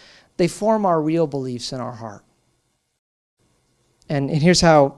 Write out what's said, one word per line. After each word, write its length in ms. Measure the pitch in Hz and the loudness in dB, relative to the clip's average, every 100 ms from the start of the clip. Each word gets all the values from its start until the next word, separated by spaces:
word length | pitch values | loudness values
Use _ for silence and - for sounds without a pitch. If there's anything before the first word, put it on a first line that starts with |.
| - _ _ - | -20 _ _ -2
they 100 | 170 | -2
form 380 | - 208 220 196 | 0 -2 0 0
our 160 | 165 | 0
real 240 | 151 165 156 | 0 -2 -2
beliefs 480 | 139 131 120 - | -4 -8 -8 -10
in 80 | 131 | -10
our 120 | 120 | -10
heart. 300 | 117 113 101 _ _ _ _ _ _ _ _ _ _ _ _ _ _ _ _ _ _ - | -12 -14 -16 _ _ _ _ _ _ _ _ _ _ _ _ _ _ _ _ _ _ -8
And, 220 | 143 139 | -6 -2
and 100 | 151 | 2
here's 220 | 170 170 | 2 4
how 280 | 170 151 139 | 6 6 4